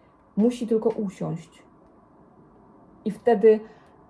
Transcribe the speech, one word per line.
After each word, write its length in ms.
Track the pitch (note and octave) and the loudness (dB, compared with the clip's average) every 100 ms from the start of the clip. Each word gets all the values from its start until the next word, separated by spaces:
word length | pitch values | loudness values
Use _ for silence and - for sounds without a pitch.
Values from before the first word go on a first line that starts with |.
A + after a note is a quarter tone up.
| _ _ _ - | _ _ _ 0
musi 300 | A#3 B3 A3 | 0 0 -2
tylko 240 | A3 A3+ | -2 -2
usiąść. 720 | A3 G3 - D#3+ D#3+ - - - _ - _ _ _ - - - - - - - - | -4 -8 -8 -10 -10 -14 -20 -20 _ -20 _ _ _ -20 -20 -20 -20 -20 -20 -20 -12
I 60 | G#3+ | -12
wtedy 500 | - A#3+ G#3 A3 G#3+ - - - - | -4 0 4 4 4 -2 -20 -20 -20